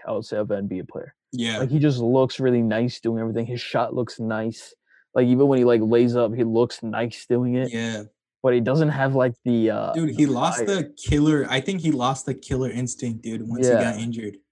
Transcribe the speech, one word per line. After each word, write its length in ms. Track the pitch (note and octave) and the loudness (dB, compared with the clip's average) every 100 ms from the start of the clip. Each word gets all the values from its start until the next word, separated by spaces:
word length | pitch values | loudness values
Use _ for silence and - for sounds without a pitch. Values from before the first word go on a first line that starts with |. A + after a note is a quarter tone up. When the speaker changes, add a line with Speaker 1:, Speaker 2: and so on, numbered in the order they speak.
| - | -8
Speaker 1:
I 60 | |
would 120 | G#2+ A2 | -8 -4
say, 120 | G#2+ | -6
of 120 | G#2 | -4
an 80 | G2+ | -4
N 80 | G2 | -4
B 120 | F#2 | -6
A 60 | - | -8
player. 280 | - - _ _ | -12 -14 _ _
Speaker 2:
Yeah. 260 | B2 A#2 A2 | -6 -4 -2
Speaker 1:
Like, 100 | C3 | 0
he 100 | D3+ | 2
just 200 | D3 B2 | 2 2
looks 400 | A#2 C3 C3 - | 2 2 2 0
really 220 | C3 B2 | 2 2
nice 380 | A2+ G#2+ B2 - | 2 0 -2 -2
doing 180 | A#2 A2+ | -4 -2
everything. 260 | A2+ A2+ A#2 | -2 -4 -4
His 140 | A#2+ | -8
shot 320 | - B2 A#2 | -4 -2 -2
looks 260 | B2+ A#2 - | -4 -6 -6
nice. 540 | A2+ A2 A2+ A2 - _ _ _ _ | -4 -4 -4 -8 -16 _ _ _ _
Like, 140 | - B2 | 0 4
even 200 | B2+ C#3 | 6 6
when 120 | C3 | 6
he, 60 | B2 | 4
like, 160 | A#2+ | 4
lays 320 | A2 A#2 A#2+ A#2+ | 4 4 4 2
up, 180 | A2+ | 0
he 100 | A2+ A2+ | 0 0
looks 360 | A2+ A#2+ - | 2 0 -2
nice 440 | A#2 A2 A#2+ - - | -8 -4 -6 -6 -2
doing 280 | A#2+ B2 B2+ | 0 2 0
it. 180 | B2 | -2
Speaker 2:
Yeah. 300 | A#2 A2+ A2 G#2 _ _ _ | -4 -6 -6 -10 _ _ _
Speaker 1:
But 100 | B2+ | 2
he 80 | B2 | 2
doesn't 280 | A#2 D3+ D3+ | 2 2 2
have, 260 | D3 C3+ C3+ | 0 0 2
like, 180 | B2+ A#2 | 0 0
the, 280 | B2+ A#2 A2 | 0 2 2
uh, 200 | G#2+ G#2+ | 0 -4
Speaker 2:
Dude, 160 | E3 D#3 | -2 -2
Speaker 1:
the 40 | |
Speaker 2:
he 120 | A#2 C#3+ | 2 2
lost 320 | B2 D#3+ - | 2 0 -2
Speaker 1:
fire. 80 | G#3 | -2
Speaker 2:
the 160 | F#3+ - - | -2 -4 -6
killer, 500 | - D3 D3+ D3 - | 0 2 4 2 0
I 100 | C3 | -2
think 220 | G3+ F#3 | -2 -2
he 100 | D#3+ | 0
lost 360 | C3+ B2+ C#3 - | 0 0 -2 -6
the 60 | B2+ | -8
killer 340 | - C3 B2+ | -6 -4 -2
instinct, 540 | A2+ B2 - A#2+ A2+ | -4 -6 -6 -8 -6
dude, 220 | A2+ A2+ A2+ | -8 -8 -6
once 220 | A#2+ B2+ | 0 4
he 60 | |
got 240 | A2+ A#2 A2 | 4 2 -2
Speaker 1:
Yeah. 60 | |
Speaker 2:
injured. 340 | A#2 A2+ G#2 - _ | -6 -6 -10 -12 _